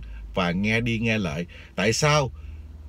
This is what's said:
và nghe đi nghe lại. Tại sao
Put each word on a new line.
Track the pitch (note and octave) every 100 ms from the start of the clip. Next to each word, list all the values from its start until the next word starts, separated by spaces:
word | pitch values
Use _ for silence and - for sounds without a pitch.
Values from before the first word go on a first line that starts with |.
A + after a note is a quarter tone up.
| - - -
và | - F2
nghe | F2 G#2+ A2+
đi | A#2+ A2+
nghe | A2+ A2
lại. | F2 D2+ F2 - - -
Tại | G#2
sao | A2+ D3+ D3+ C3 - - - - -